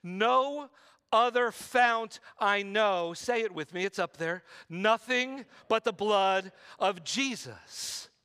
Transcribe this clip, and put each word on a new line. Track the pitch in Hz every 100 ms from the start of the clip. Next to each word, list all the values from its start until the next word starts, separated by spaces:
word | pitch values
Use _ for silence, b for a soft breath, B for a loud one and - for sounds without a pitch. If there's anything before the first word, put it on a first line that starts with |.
No | 175 185 220 262 277 285 285 b b b _
other | 220 240 240 240
fount | - - 254 240 226 220 - B B
I | 208 202
know." | 202 202 214 185 170
Say | 170 - 240
it | 226
with | 170 147
me, | 180
it's | 196 196
up | 170 -
there. | 165 180 B B B
"Nothing | 165 208 226 240 247 254 269 233 B _
but | 220
the | 226
blood | 185 208 202 190 190 185 B B B
of | 190 185
Jesus." | 151 214 269 233 127 101 - - - - - _